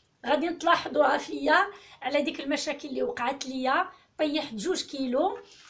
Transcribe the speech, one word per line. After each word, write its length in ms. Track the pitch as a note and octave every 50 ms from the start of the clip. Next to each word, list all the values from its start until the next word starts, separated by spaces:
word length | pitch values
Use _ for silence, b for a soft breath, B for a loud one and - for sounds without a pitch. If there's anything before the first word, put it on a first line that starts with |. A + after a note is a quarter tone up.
| B B _ _ -
غادي 220 | A#3+ D4 C#4 D#4+
نتلاحظوها 680 | F4 - - D4+ E4 E4 - - - - D4 C#4+ C4 D4
فيا 500 | - - - D#4 C#4 C#4 D4+ D#4 F4+ G4+ G4+ B B B B B B
على 200 | - C4 C#4+ C#4+
ديك 180 | C#4 D#4 - -
المشاكل 480 | C#4 C#4 D4+ C#4+ - D#4 C#4 - -
اللي 160 | C#4 B3+ B3+ B3+
وقعت 420 | - - - A#3+ B3+ C#4 C#4 -
ليا، 440 | B3+ C4+ C4 B3+ B3+ C#4 E4+ F#4+ B B B B B B
طيحت 360 | - D#4 D4 C#4+ D#4 - - A3+
جوج 300 | G#3 G#3 F4 F4+ - -
كيلو. 540 | - - C4+ C4+ B3 A#3+ C#4 F4 G4+ B4 - B B B B B